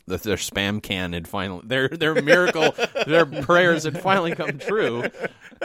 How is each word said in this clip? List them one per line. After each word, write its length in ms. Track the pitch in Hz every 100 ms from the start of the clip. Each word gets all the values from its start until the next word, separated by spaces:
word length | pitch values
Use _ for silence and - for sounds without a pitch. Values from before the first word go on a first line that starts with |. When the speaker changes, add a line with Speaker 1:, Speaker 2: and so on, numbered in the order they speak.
| -
Speaker 1:
that 160 | 90
their 140 | 110 90
spam 440 | - 101 101 104
can 320 | - 95 90
had 140 | 85 82
finally, 340 | 101 98 90 110
their, 220 | 131 131
their 260 | 170 156 160
miracle, 520 | 143 180 180 165 - - 240
Speaker 2:
<laughs> 180 | - 175
Speaker 1:
their 180 | 160 156
prayers 560 | 143 135 175 180 165
had 160 | 156 131
finally 320 | 185 190 170 151
come 220 | 151 143
true, 460 | 190 214 160 120 202 - 165 - - -